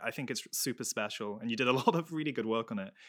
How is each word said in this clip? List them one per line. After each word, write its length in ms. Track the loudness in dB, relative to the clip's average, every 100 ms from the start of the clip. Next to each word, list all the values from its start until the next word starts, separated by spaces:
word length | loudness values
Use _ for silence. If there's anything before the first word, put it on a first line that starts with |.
I 60 | -4
think 200 | -4 -4
it's 120 | -4 -4
super 320 | -2 -2 -2
special, 540 | -4 -2 -4 -4 -6 -4
and 100 | -2
you 60 | 2
did 120 | 4
a 40 |
<laughs> 120 | 6
lot 100 | 6 4
of 160 | 0
really 200 | -2 -2
good 140 | 0 2
work 240 | 0 0
on 80 | -4
it. 140 | -6 -12